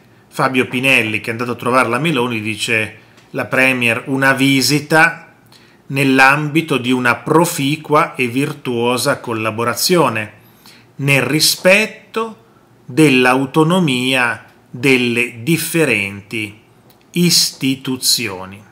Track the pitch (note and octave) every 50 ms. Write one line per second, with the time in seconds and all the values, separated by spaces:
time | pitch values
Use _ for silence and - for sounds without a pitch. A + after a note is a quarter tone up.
0 | _ _ _ _ _ _ - - C3 C3 C3 B2+ A#2+ - B2+ B2 C3 C3+ C3 B2
1 | A2+ A2 G#2+ G2+ - A#2+ A2+ A2+ B2 B2 A2+ - A#2 A#2 B2 C3 B2 A2+ A#2+ B2+
2 | D3+ E3+ D3+ B2 A#2+ B2 A#2 A2 G#2 A2 G#2+ G2 - B2+ A#2 A2 G#2+ G#2 - -
3 | - _ _ - _ _ - C3+ B2 - - C3 C3 C3 C3 B2 A#2+ A#2 A2+ A#2+
4 | - - C3 C3+ C3+ C3+ C3 B2 C3+ C3+ C#3 C3+ B2 - D3 D3 C#3+ - D#3+ D#3
5 | E3 E3+ - - - - _ _ _ _ - - _ _ _ _ _ - C3+ C3+
6 | C#3 C3+ C3 C3 C3 C3+ C#3 D3+ D3+ D3 C#3+ D#3+ D#3+ D#3+ C#3+ B2 A#2+ B2 C3 B2+
7 | B2 A#2+ A#2 - - D3+ D3 D#3+ F3 E3 - - C#3 C#3 D3+ D3+ - - D3 D#3
8 | E3 D#3+ - - B2+ A#2+ A#2 C3+ C#3+ D3 C#3+ C#3+ - C3 A#2+ A#2 A#2+ A#2+ B2+ A#2+
9 | A#2 C#3+ C3 - - B2 A2+ A2 A2 A2 G#2 A2+ A#2 A#2+ A#2 - - - F3+ E3+
10 | C#3+ A#2+ A2+ A2 G#2+ G#2+ - - - - _ _ _ - - - _ _ _ -
11 | C3+ C#3 C#3 C3 A#2+ A#2+ D3+ D3+ - - - - - F#3 G3 G#3+ A3 G#3+ - -
12 | - _ - A3+ A3+ A3 G#3 - _ _ _ _ _ _ _ _ _ - B2 D3
13 | D#3 C#3+ C3 B2+ B2+ B2+ B2+ C3+ C#3 C3+ - D#3+ D#3 D#3+ F3+ F#3+ F3 D3 B2+ B2
14 | B2+ C3 C3+ B2+ B2 A#2 A2 - - - _ _ _ _ - B2 B2+ C#3 C3 B2
15 | B2 A#2+ A#2 A#2+ A#2+ A#2 A#2+ A2+ A2+ D#3 E3+ - - - - E3 D#3 C3+ A2+ G#2
16 | G2 G2 G2+ G2+ - - A#2+ A2 G#2+ G#2 G#2 - _ _ _ _ _ _ _ _
17 | _ _ - F3 F3 E3+ F3 - - - - - C#3 C3+ C3+ C3+ - C3+ C3 B2
18 | - - - B2 A#2 G2+ F#2+ F#2 F#2 F#2 G2+ G#2+ G#2+ _